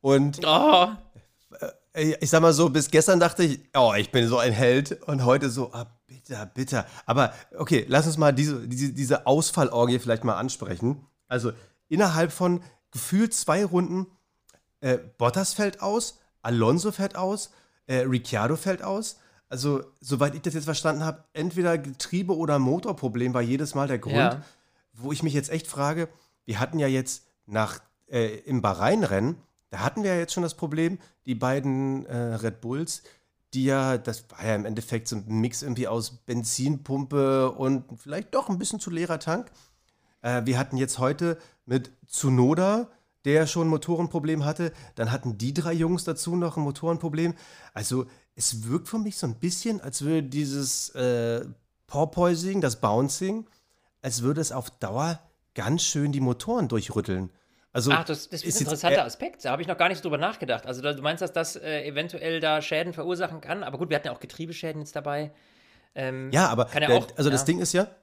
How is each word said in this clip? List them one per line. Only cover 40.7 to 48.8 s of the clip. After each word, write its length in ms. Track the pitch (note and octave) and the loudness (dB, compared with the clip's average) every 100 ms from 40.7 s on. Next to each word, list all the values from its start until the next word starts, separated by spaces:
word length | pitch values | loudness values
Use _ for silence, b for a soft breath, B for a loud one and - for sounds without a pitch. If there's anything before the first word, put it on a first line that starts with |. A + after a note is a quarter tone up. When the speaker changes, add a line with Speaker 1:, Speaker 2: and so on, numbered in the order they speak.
| C3 | -2
Speaker 1:
jetzt 240 | C3 - | -2 0
heute 380 | B2+ C#3+ E3+ E3 B B - | -2 0 -2 -2 B B -2
mit 240 | B2+ A#2+ _ _ | -2 -2 _ _
Tsunoda, 840 | - C#3 B2+ B2 E3 F#3 A3 A#3+ b b _ | -2 2 6 6 6 4 2 -2 b b _
der 240 | C#3 D3 D#3 | 2 2 2
schon 180 | E3+ E3 | 0 0
ein 40 | |
Motorenproblem 720 | D#3 - E3 E3 E3+ D3+ D#3 | 0 0 -2 0 -2 -2 0
hatte, 280 | C#3+ D3+ E3+ B B | -2 -2 -6 B B
dann 160 | - A2+ | -6 -2
hatten 280 | B2+ C3 G2+ | -2 -4 -4
die 160 | A#2+ | -2
drei 180 | D3 E3 | -2 -2
Jungs 320 | E3 E3 F3 | 0 0 0
dazu 320 | F3 D#3+ - F3+ | -2 -6 -2 -2
noch 200 | E3+ D#3+ | -2 -2
ein 60 | |
Motorenproblem. 720 | D3 C3+ E3 E3 E3 D3+ E3+ E3 B B B | -4 -2 -4 -2 -4 0 -2 -2 B B B
Also 340 | - G#2 B2+ B2 B B - | -8 -4 -4 -4 B B -6
es 320 | - A#2 A2+ | -4 -4 -4
wirkt 180 | D#3 | -4